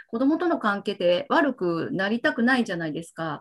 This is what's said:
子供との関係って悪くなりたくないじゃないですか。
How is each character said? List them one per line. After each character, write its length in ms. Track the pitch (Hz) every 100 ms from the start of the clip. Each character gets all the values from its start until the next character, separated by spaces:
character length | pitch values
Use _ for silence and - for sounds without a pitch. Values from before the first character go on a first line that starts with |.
| -
子 120 | 226
供 180 | 269 320
と 120 | 359
の 100 | 269
関 240 | 220 202
係 100 | 208
っ 40 | 196
て 280 | 175 175 -
悪 240 | 294 302
く 360 | - 180 165 131
な 160 | 175 196
り 100 | 233
た 140 | 311
く 100 | 294
な 140 | 233 254
い 80 | 220
じ 80 |
ゃ 20 | 170
な 120 | 165
い 40 |
で 120 | 147
す 100 | 170
か。 260 | - 165 143